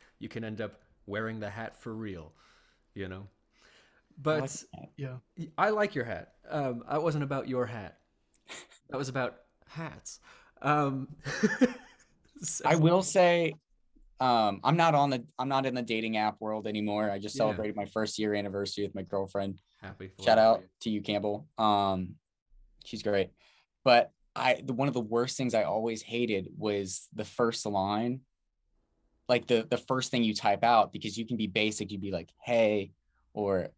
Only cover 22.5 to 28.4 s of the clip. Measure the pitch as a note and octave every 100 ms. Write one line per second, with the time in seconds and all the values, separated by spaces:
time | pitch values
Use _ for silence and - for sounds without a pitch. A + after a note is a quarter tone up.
22.5 | - - _ - A2 G#2+ G2+ F#2+ _ _
23.5 | _ _ _ C3 A#2+ - _ _ - B2+
24.5 | B2 C3+ A#2+ C3+ B2 G#2+ A#2 B2 - B2+
25.5 | A2 E2 G#2 A2+ A2 - A#2 A#2+ G2+ F#2
26.5 | G2 G#2+ G2+ G2 - - A2 G#2+ - A#2
27.5 | A2+ G#2+ G2+ G2 G#2 A#2+ C3 - _